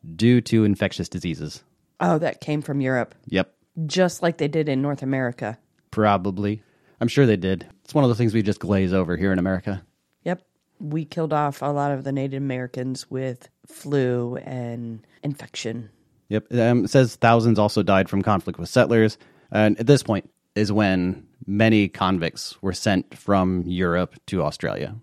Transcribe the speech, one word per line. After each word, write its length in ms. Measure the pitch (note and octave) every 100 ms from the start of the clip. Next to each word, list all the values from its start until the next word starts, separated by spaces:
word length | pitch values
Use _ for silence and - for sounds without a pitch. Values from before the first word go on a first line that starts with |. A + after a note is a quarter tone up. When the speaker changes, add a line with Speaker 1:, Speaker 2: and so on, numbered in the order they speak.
| E2
Speaker 1:
due 260 | E2 A#2 B2
to 220 | - A2+
infectious 420 | G#2+ G2 G2 - E2+
diseases. 560 | F2+ F2 D#2+ D2+ - _ _ _ -
Speaker 2:
Oh, 160 | F3 D#3+
that 240 | E3 -
came 200 | - D3+
from 180 | D3 C#3
Europe. 340 | C3 B2+ A#2 _ -
Speaker 1:
Yep. 260 | F#2+ F#2 _ _ E3
Speaker 2:
Just 360 | D#3 F3+ F3+ -
like 140 | E3+ E3
they 80 | D3
did 180 | D#3+ D3
in 140 | C3
North 220 | C#3+ C#3
America. 540 | C3 C3+ B2 - G#2+ A2 _ _ _
Speaker 1:
Probably. 720 | - G#2+ G2+ G2 F#2 G#2 G#2+ _ _ _ -
I'm 80 | A#2+
sure 180 | C#3+
they 100 | B2+ G2+
did. 300 | F#2+ F#2 - _
It's 100 | -
one 100 | D3+
of 60 | B2+
the 60 |
things 180 | A2 A2+
we 80 | A2
just 180 | G#2 G2
glaze 340 | F2+ G2 F#2+
over 240 | F#2+ E2+ F2
here 140 | G2
in 60 | F#2
America. 440 | F#2 F#2+ G#2 F#2 - _ _ _
Speaker 2:
Yep. 180 | E3+ F3+ _ _ _ -
We 240 | D3+ D#3
killed 280 | D3 E3+ D#3+
off 280 | D3+ D3 C#3
a 40 | C#3+
lot 240 | C#3+ C#3+
of 120 | C3+
the 80 | C3+
Native 300 | C#3 C3+ C3+
Americans 680 | C#3 B2+ B2 B2+ B2+ B2+ -
with 380 | C3 C3 B2 - _ _
flu 680 | - C#3+ C#3+ B2+ B2 A#2+ B2
and 680 | - B2+ A#2+ A#2 A#2 A2+ _ _
infection. 680 | D3 C3+ - - A2+ A#2 G#2+ _ _ _ -
Speaker 1:
Yep. 240 | G#2+ -
Um, 320 | A#2+ A2+ A#2+
it 40 | F#2
says 260 | C#3 B2 -
thousands 420 | A2+ A#2 A#2 G#2+
also 240 | G#2 A2
died 240 | F#2+ F#2+ F#2
from 140 | G2+
conflict 360 | G#2+ G2 - E2+
with 120 | E2+
settlers. 480 | B2+ F#2 A#2 A2 - _ _ -
And 280 | G#2 G#2+ -
at 80 | A#2
this 140 | C#3
point 260 | - G2 - _ _
is 160 | G#2 G#2
when 560 | G#2 G2+ F#2 F2+ - - -
many 420 | - G#2 A2+ G#2+ G2
convicts 720 | - F#2+ F#2 D#2+ - - -
were 100 | F#2+
sent 440 | F2+ A2 F#2+ - -
from 460 | - G2 F#2 F#2
Europe 500 | E2+ F2+ F2+ F2 F2+ - -
to 140 | F#2
Australia. 520 | D2 - A#1 G1+ C2 A2